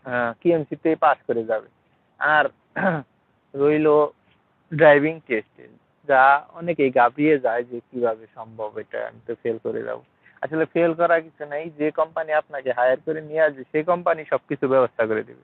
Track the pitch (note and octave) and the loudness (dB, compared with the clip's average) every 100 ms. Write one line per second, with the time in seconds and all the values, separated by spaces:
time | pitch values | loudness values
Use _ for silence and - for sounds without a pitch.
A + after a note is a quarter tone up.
0 | C3 B2 A#2+ A2+ F3 E3 D3 D3+ E3 D#3 | -6 -4 -4 -2 0 0 -2 -4 -2 0
1 | D#3 C3+ - A#2 A2+ A2 - _ _ _ | 0 0 -4 -6 -4 -6 -8 _ _ _
2 | _ _ C#3 D3+ C#3 _ _ - F#3 D#3+ | _ _ 0 2 0 _ _ -4 -4 -4
3 | C3 _ _ _ _ C#3 D3 D3+ D3+ D3+ | -8 _ _ _ _ 0 0 2 4 4
4 | D3 _ _ _ _ _ _ D#3 D#3 D3 | 2 _ _ _ _ _ _ 4 6 8
5 | D3+ D#3+ - A2+ - _ B1 A#2+ _ _ | 4 -4 -4 -4 -4 _ -20 _ _ _
6 | D3 C3+ C3+ C#3+ - E3+ E3+ D#3 C3+ B2+ | 0 4 6 4 -2 -12 -8 0 0 4
7 | A#2+ B2 D3+ D3 B2 A#2+ B2 A#2+ _ B2+ | 2 2 0 2 0 -4 -6 -12 _ -4
8 | A#2+ A2 A2 - A2+ A2+ G#2+ G#2+ G#2 A2+ | -4 -4 -12 -20 -20 -12 -12 -10 -12 -12
9 | A2+ A2+ A2+ A2+ A#2+ A2+ A#2 A2+ A#2 A#2 | -12 -14 -14 -10 -8 -6 -8 -8 -10 -12
10 | B2+ _ _ _ C#3 D#3+ D#3 E3+ E3+ D#3+ | _ _ _ _ -8 -4 -2 0 0 0
11 | E3+ E3 D#3+ _ D3 D3 E3 D3 D3+ D3+ | 0 0 -2 _ -10 -10 -10 -4 -4 -2
12 | D#3+ D#3+ D#3+ D3+ - C#3+ B2+ A#2+ B2+ C3 | -4 -4 -2 -2 -4 -10 -6 0 0 0
13 | - D#3 D3+ D#3 D#3 C3+ B2+ D#3 D#3+ F3 | -4 -8 -6 0 0 -2 -6 -4 -2 -2
14 | F3 D#3+ D3+ C3 _ D3 C3+ C3 B2 - | -2 -4 -4 -6 _ -4 2 2 2 -2
15 | A2 A2 A2 B2 | -2 -2 -6 -18